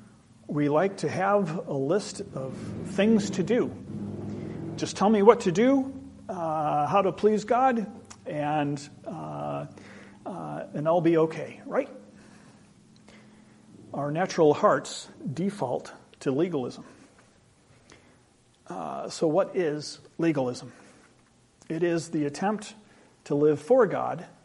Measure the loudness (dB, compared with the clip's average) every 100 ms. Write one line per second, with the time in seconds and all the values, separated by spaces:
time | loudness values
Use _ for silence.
0 | -20 -20 _ -20 -6 -2 2 2 2 -2
1 | -4 -2 2 2 0 -4 -6 -4 0 0
2 | -2 -10 -10 -8 -8 -10 -10 -10 -4 2
3 | 4 4 2 -2 0 2 0 -6 -12 -10
4 | -10 -10 -10 -10 -10 -10 -10 -6 -8 2
5 | 4 8 8 8 4 4 4 4 0 -8
6 | -16 -16 -12 -6 -4 -2 0 0 2 2
7 | 2 2 2 2 2 2 4 2 -4 -10
8 | -20 -16 -8 -4 -2 0 0 -4 -8 -16
9 | -12 -12 -10 -8 -6 -6 -8 -14 -20 -20
10 | -20 -18 -14 -12 -10 -10 -8 -2 2 4
11 | 4 4 4 0 -12 -14 -6 -4 -4 -10
12 | -20 -20 -20 -20 -20 -20 -20 -20 -20 -20
13 | -20 -20 -20 -20 -20 -20 -20 -20 -12 -6
14 | -4 -2 0 6 6 8 6 4 0 -12
15 | -14 -12 -8 -4 -4 -2 -4 -4 -6 -16
16 | -20 -6 -2 0 0 -2 -4 -8 -18 -20
17 | -20 _ _ _ _ _ _ _ _ -20
18 | _ _ _ _ _ _ -14 -10 -8 -8
19 | -8 -2 2 2 0 -2 -2 -4 -8 -16
20 | -14 -2 0 2 -2 -4 -12 -20 -20 -20
21 | _ _ _ _ _ _ -8 -2 0 0
22 | -2 -4 -4 -2 -4 -4 -8 -18 -20 -20
23 | _ _ -4 2 4 2 4 4 4 2
24 | -4 -6 -12 -20